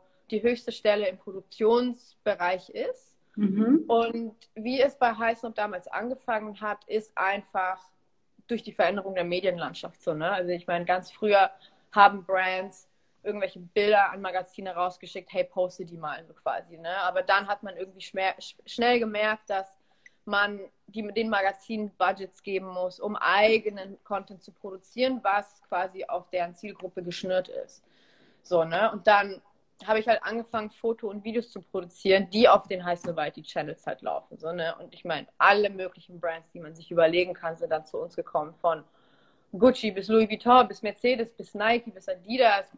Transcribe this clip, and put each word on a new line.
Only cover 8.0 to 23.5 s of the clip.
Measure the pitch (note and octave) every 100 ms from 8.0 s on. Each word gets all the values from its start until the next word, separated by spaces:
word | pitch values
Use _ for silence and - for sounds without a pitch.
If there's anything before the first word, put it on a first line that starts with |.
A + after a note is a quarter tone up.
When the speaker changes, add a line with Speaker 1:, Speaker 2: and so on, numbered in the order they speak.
| _ _ _ _ -
Speaker 1:
durch | A#3
die | -
Veränderung | - F3 G3+ F#3+
der | F#3+
Medienlandschaft | F3 F3+ F#3 F3 D#3+ E3+ E3+ -
so, | -
ne? | D3+ E3
Also | G3 F3+
ich | F3 E3+
meine, | F3
ganz | F3 F3+ F3+
früher | - G#3+ G3+ F#3+ - - _ _
haben | G#3 G3+ G3
Brands | F3+ F#3 F#3 F#3 G3 - _ _ _ _
irgendwelche | G#3 G#3 F3+ F3+
Bilder | F3 - G#3 G#3 G3
an | F#3+
Magazine | F#3+ F3+ F3+ - F#3+
rausgeschickt, | E3+ F3+ F3+ F3+ G3 F3+
"Hey, | F#3
poste | F3+ - F3+ -
die | E3+ E3+
mal", | D3+ C3 -
so |
quasi, | - - - F3 E3
ne? | E3 F#3+
Aber | F3+ F#3
dann | F#3 G3 G3+
hat | G#3
man | G3+ F3
irgendwie | F#3+ F#3+
schmer-, | - F#3+ F#3+ -
sch-, | - - -
schnell | - A#3 B3
gemerkt, | A3 G#3 G#3+ A3 -
dass | F#3+ F#3+ _ _ _ _ _
man | - G3+ G3+ G3+ F#3+ _ -
die, | G#3 G#3
den | G3+ A3
Magazinen | G3+ G3 G3 - A3 G#3 -
Budgets | F#3 F#3+ F#3+ _
geben | - F#3+ F#3+
muss, | F3+ F3+ -
um | G#3
eigenen | G#3+ D3+ F#3+ G#3+